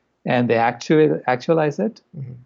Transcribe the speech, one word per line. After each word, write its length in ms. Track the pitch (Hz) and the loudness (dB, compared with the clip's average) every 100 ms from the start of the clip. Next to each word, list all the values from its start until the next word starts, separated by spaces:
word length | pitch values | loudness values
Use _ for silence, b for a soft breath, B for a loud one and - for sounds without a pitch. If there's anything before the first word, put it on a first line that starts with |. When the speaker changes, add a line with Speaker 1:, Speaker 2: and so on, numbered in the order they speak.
| _ _ - | _ _ -2
Speaker 1:
and 240 | 123 117 | 0 2
they 60 | 113 | 2
actu-, 680 | 117 127 - 156 151 156 - | 0 -2 0 4 4 2 -2
actualize 520 | 127 - 165 151 147 | -4 0 0 0 -2
it, 220 | 220 - _ 160 | -6 -6 _ -16
Speaker 2:
Mm-hmm. 160 | 131 123 | -14 -16